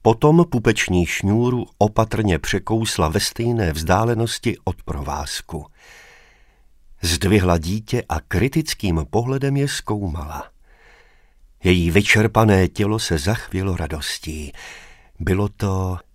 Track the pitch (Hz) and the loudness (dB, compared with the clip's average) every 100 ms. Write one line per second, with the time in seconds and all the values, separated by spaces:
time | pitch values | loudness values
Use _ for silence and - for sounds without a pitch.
0 | - 117 151 165 170 120 113 107 - 90 | 2 4 6 6 6 2 0 0 2 2
1 | 85 - 98 107 120 123 - - 107 107 | 2 0 0 2 2 -2 -4 0 0 2
2 | 110 107 104 80 - 101 - 113 110 - | -2 0 0 0 0 -4 0 -2 0 0
3 | 80 78 - - 117 117 90 78 82 92 | 0 0 -2 -2 -2 0 0 -2 0 2
4 | 113 113 113 - 117 95 - 92 - 69 | 2 0 -2 -2 -4 -4 -6 -8 -6 -8
5 | 71 71 69 - - 80 71 _ - - | -6 -6 -6 -10 -10 -12 -14 _ -20 -20
6 | - - - _ _ _ _ _ - - | -20 -20 -20 _ _ _ _ _ -20 -8
7 | 87 82 95 104 92 85 78 104 107 120 | -4 -2 2 4 4 0 0 -6 -4 -6
8 | - 78 - 92 123 160 156 - 98 82 | -4 -8 -4 -2 0 -2 -4 -4 -2 -2
9 | 73 107 120 135 139 139 139 - - 104 | -2 -2 -2 -2 -2 -2 -2 -4 -6 -4
10 | 98 73 73 73 - _ _ _ - - | -4 -6 -8 -12 -14 _ _ _ -20 -20
11 | _ _ _ _ _ _ 92 90 85 82 | _ _ _ _ _ _ 2 4 4 2
12 | 104 107 110 110 110 98 90 - 101 107 | 4 2 4 4 6 6 4 0 -2 -2
13 | - 82 90 110 - 92 95 87 82 78 | -2 -2 -2 -4 -4 -4 -2 -4 -6 -6
14 | - - 85 78 71 - - - - - | -8 -10 -10 -10 -12 -14 -18 -20 -20 -20
15 | _ - 76 92 101 - 101 95 92 90 | _ -8 -2 0 0 -2 -2 -2 -2 -6
16 | - | -12